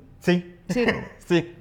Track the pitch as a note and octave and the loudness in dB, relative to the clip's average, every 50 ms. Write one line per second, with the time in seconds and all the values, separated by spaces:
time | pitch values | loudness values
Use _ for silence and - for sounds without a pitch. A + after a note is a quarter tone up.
0 | - - - - - - F3 F3+ F3+ - - - - - F#3 B3 A#3+ A#3 - - | -20 -20 -20 -6 0 0 0 0 0 -6 -18 -20 -8 -4 -2 0 0 0 0 -2
1 | - - - - - - F3 E3+ E3 - - - | -8 -12 -18 -20 -4 0 0 0 0 -2 -12 -8